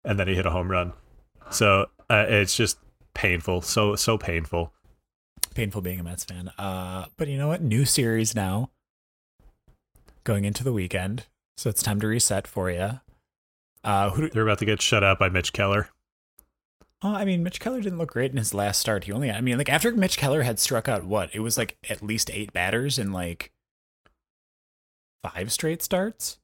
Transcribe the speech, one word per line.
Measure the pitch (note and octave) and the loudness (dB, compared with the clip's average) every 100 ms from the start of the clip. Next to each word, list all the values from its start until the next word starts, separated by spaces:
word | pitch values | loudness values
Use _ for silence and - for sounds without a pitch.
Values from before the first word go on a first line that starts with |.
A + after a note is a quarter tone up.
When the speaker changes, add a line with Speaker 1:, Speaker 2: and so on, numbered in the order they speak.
Speaker 1:
and | - G2+ | 0 0
then | F#2 | 2
he | F2+ | 2
hit | F#2 | 2
a | |
home | F2 F2+ | 0 0
run. | F#2 F2 - - - _ _ - | 0 -2 -8 -20 -20 _ _ -8
So, | - G#2 F#2+ G2 _ - | 2 6 6 4 _ 2
uh, | G#2+ G#2 | 4 6
it's | G#2+ G2 - | 4 4 2
just | A2 - - _ _ | 0 0 -12 _ _
painful, | - G2 F2 E2 F2+ | 0 2 2 0 -2
so, | - - G#2 G2+ | 0 2 2 2
so | - A2 | 0 0
painful. | - E2+ D#2+ E2+ E2 _ _ _ _ _ _ - - | -2 -4 -2 -4 -4 _ _ _ _ _ _ -10 -6
Speaker 2:
Painful | - G#2+ G2+ | -4 -4 -4
being | F2+ F2+ | -6 -6
a | |
Mets | E2+ F2 - | -8 -10 -12
fan. | F2+ F2+ - | -12 -12 -8
Uh, | G2 F#2 F#2 F#2 F2 - | -6 -6 -6 -8 -12 -6
but | D3+ | -4
you | C#3 | -2
know | D3 | -2
what? | E3+ | 0
New | D3+ A2 C3+ | 0 2 2
series | - A#2 A2+ A2 A2 | 2 2 2 0 0
now | F#2+ G2 C3 _ _ _ _ _ _ _ - _ _ _ _ _ _ _ - | -2 -2 -4 _ _ _ _ _ _ _ -20 _ _ _ _ _ _ _ -2
going | G2+ | 0
into | G2+ G2+ C3 | 0 -2 -2
the | |
weekend. | A2+ F2+ F#2+ F#2 A#2+ - _ _ - | -2 -2 -2 -4 -6 -10 _ _ -6
So | A#2+ | -4
it's | G2+ | -2
time | - G#2 | 0 0
to | G#2+ | 0
reset | A2+ - G2 - | 2 2 0 -4
for | - F#2 | -4 -4
ya. | F2 G2 B2+ _ _ _ _ _ _ _ _ | -2 -4 -4 _ _ _ _ _ _ _ _
Uh, | - G2 G2+ | 0 2 2
who | F#2+ | 0
do | D#3 | -2
Speaker 1:
They're | A2 | 0
about | A2 G2+ | 2 2
to | G#2 | 2
get | G#2 | 2
shut | - A2 | 2 4
out | G2 F#2+ | 4 4
by | F#2+ | 2
Mitch | F#2 - | 2 -2
Keller. | - G2 G2+ - _ _ _ _ _ _ _ _ _ _ _ | 0 0 0 -2 _ _ _ _ _ _ _ _ _ _ _
Speaker 2:
Oh, | G3 G#3 | -4 -2
I | |
mean, | G3 F3+ | 0 0
Mitch | E3+ - | 0 -4
Keller | A3+ B3+ | -4 -4
didn't | G3+ E3+ | -4 -4
look | E3 | -4
great | A#2 C3 | -2 -2
in | C3 | -2
his | G#2+ | -2
last | G2+ G2+ F#2+ | 0 0 0
start. | - G#2 F2 | 0 -2 -2
He | |
only, | G#2 C#3 | -4 -2
I | G#2 | 0
mean, | B2+ B2 | 0 0
like, | C#3 | 2
after | D#3 A#3 | 2 4
Mitch | A#3 F#3 - | 2 2 2
Keller | C#3+ D3+ | 2 2
had | B2 A2 | 2 0
struck | - A#2+ B2 | 0 0 0
out, | G#2+ F2+ | -2 0
what? | G#2 F2 | -2 -2
It | G#2+ | -4
was, | A2+ A2+ | -2 -2
like, | A#2 - - | -4 -6 -8
at | G#2 | -8
least | G#2 A2 - | -4 -2 -2
eight | - G#2 | -4 -6
batters | F2+ F2+ A2 C#3 C3+ | -2 0 0 0 -2
in, | G2 | -2
like, | F#2+ F2 E2+ - _ _ _ _ _ _ _ _ _ _ _ _ _ _ _ _ _ - | -4 -6 -8 -12 _ _ _ _ _ _ _ _ _ _ _ _ _ _ _ _ _ -12
five | F2+ G2 | -8 -6
straight | - D#3+ E3+ | -2 -2 -2
starts. | - F#3 G3+ - - - | 0 0 0 -4 -10 -10